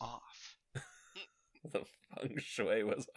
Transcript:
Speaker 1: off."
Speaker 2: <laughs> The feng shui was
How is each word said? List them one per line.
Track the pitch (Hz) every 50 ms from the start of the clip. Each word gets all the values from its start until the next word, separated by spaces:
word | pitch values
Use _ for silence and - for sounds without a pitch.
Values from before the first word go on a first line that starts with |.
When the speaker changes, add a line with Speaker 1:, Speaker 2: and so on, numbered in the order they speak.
Speaker 1:
off." | - 117 120 110 - - - - - - - - _ _ -
Speaker 2:
<laughs> | 135 - - - - - - - 202 - - _ _ _ _ - - -
The | 160 - 92 - - - - _ - -
feng | - - 131 - -
shui | - - - - 104 90 107 113 104
was | 104 - 135 127 - -